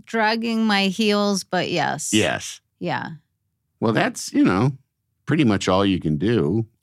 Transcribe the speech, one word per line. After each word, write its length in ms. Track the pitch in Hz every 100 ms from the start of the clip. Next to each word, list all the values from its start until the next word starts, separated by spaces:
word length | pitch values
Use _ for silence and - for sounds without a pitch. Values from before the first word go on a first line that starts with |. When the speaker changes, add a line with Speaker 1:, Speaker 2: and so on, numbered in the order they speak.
Speaker 1:
Dragging 600 | - 226 214 226 226 226
my 220 | 220 196 196
heels, 580 | 180 214 208 202 196
but 260 | - 180 120
yes. 420 | 170 135 143 -
Speaker 2:
Yes. 480 | 107 85 55 - - _ -
Speaker 1:
Yeah. 320 | 180 127 - 156 _ _ _ _ _ -
Speaker 2:
Well, 120 | 110
that's, 400 | 110 220 - -
you 120 | 285
know, 280 | 247 92 131 - _ _ _ _ -
pretty 180 | 151
much 240 | 123 98 -
all 160 | 92
you 160 | 98 87
can 160 | 80 76
do, 500 | 101 113 73 107 110 _